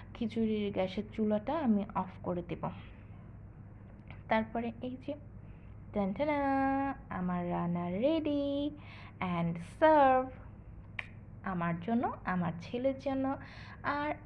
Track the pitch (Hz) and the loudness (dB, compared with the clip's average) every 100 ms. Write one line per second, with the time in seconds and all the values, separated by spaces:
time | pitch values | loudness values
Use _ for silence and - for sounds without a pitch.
0 | - - 226 226 220 214 202 202 185 214 | -12 -4 -2 2 2 2 0 2 0 0
1 | 208 - 214 208 208 320 262 208 202 - | -4 0 2 2 2 2 4 4 4 -2
2 | 185 - - 175 175 160 165 - - - | -4 -6 -4 -2 -4 -6 -6 -8 -14 -16
3 | - - - - - - - - - - | -16 -16 -16 -16 -16 -16 -16 -16 -16 -16
4 | - - - 220 220 233 233 226 254 254 | -14 -10 0 0 2 -4 -4 -6 -8 -8
5 | - 294 - - - - - - - 208 | -8 -10 -10 -14 -14 -16 -16 -16 -6 0
6 | 196 214 302 294 277 269 269 269 277 - | 0 0 2 2 4 4 4 2 0 -4
7 | - 185 180 180 175 175 175 175 175 185 | -6 -2 0 0 0 0 2 0 0 2
8 | 269 320 302 285 285 285 294 294 - - | 4 4 2 0 0 0 -2 -4 -14 -14
9 | - - 185 175 170 170 - - 311 302 | -12 -4 -2 0 0 -2 -6 6 8 10
10 | 269 262 262 - - - - - - - | 10 8 4 -6 -14 -14 -14 -14 -14 -10
11 | - - - - 196 180 170 170 226 233 | -10 -12 -14 -8 -4 0 0 0 2 2
12 | 370 - - 185 170 - - 240 262 269 | 2 -2 -2 0 0 -2 -6 0 0 0
13 | 277 269 269 277 - - - - - 285 | 0 0 0 -2 -6 -14 -14 -6 -2 0
14 | 294 - | 0 -2